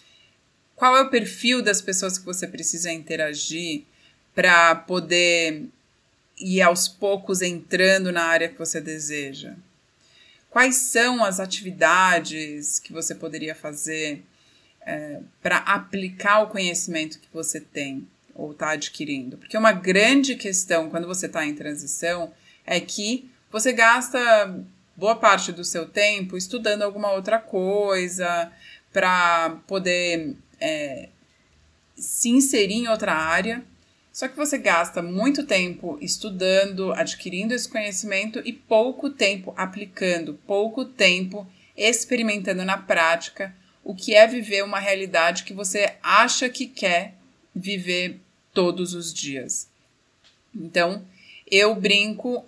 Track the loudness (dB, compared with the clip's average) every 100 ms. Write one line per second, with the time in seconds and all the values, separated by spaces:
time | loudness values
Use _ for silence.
0 | _ _ _ _ _ _ _ 0 4 6
1 | 4 2 0 -2 0 2 2 0 -2 -2
2 | -2 -6 -6 -8 -8 -6 -6 -4 -6 -8
3 | -6 -4 -4 -4 -6 -6 -4 -6 -10 _
4 | _ _ _ 0 6 8 6 4 0 -6
5 | 0 2 4 4 0 -4 -12 -18 _ _
6 | _ _ _ _ -2 4 4 4 0 -2
7 | -2 -2 -2 -2 -2 -4 -4 2 4 4
8 | 2 0 2 2 0 -4 -6 -6 -8 -10
9 | -8 -8 -8 -12 -16 -18 -20 _ _ _
10 | _ _ _ _ _ 2 4 4 2 2
11 | 2 2 0 0 -6 -8 -8 2 4 6
12 | 6 4 0 -6 -8 -8 -6 -6 -6 -8
13 | -8 -8 -10 -8 -10 -10 -12 -8 -6 -4
14 | -6 -8 -14 _ _ _ _ _ -10 -10
15 | -10 -14 -16 _ -2 -2 0 -2 -4 -8
16 | -8 -4 2 2 2 -2 -4 -4 -4 -6
17 | -6 -10 _ -10 -8 -8 -10 -10 -8 -10
18 | -14 _ _ -14 -14 -6 -4 -4 -6 -10
19 | -8 -8 -8 -14 -8 2 2 4 2 4
20 | 6 4 4 -2 -4 -4 0 0 0 -4
21 | -6 -6 -6 -4 -4 -6 -10 -10 -8 -4
22 | -2 -4 -6 -12 _ _ -4 -4 -4 -6
23 | -4 -4 -8 _ _ -2 0 4 6 6
24 | 2 -2 4 4 4 -4 -14 _ _ -4
25 | -2 4 4 4 2 -8 -6 -6 -4 2
26 | 2 2 -4 -8 -8 -4 -2 0 -2 -4
27 | -2 -2 0 0 0 -2 0 0 2 0
28 | -2 -4 -2 -2 -4 -8 -20 -20 _ 0
29 | 2 4 4 4 2 -4 -6 -4 0 0
30 | 0 -2 -4 -10 _ _ -4 -4 -6 -10
31 | -16 _ _ _ _ _ _ _ _ -10
32 | -6 0 4 4 4 4 2 0 0 0
33 | 0 0 2 0 0 -4 -10 _ _ _
34 | _ -10 -8 -4 -2 0 2 2 2 -4
35 | -6 0 0 0 0 0 0 -4 -10 -10
36 | -6 -6 -6 -4 2 4 2 0 -4 -2
37 | -4 -4 -8 -6 -4 -4 -4 -6 -6 -6
38 | -4 -4 -4 -6 -10 -12 _ 2 2 -2
39 | -8 0 0 0 -8 -8 -8 -8 -14 -4
40 | -2 -2 -4 -12 -4 -2 0 -4 -10 2
41 | 4 4 -2 -8 -14 _ _ -2 0 0
42 | 0 -2 0 -2 -2 -4 -2 -4 0 4
43 | 4 2 -2 -10 -12 -12 _ _ -14 -10
44 | 4 8 8 6 -2 -2 -2 -2 0 -2
45 | 0 2 2 0 -6 -8 -4 0 0 -2
46 | 2 4 4 2 -4 -4 -10 -4 0 0
47 | -2 -10 _ _ _ -10 -6 -6 -2 -4
48 | -4 -8 _ _ _ 0 0 0 -4 -6
49 | -10 -10 -8 -8 -8 -8 -8 _ _ _
50 | _ _ _ _ _ -14 -4 0 0 -2
51 | -10 _ -20 -20 0 4 4 4 2 2
52 | 0 -4 -6 -6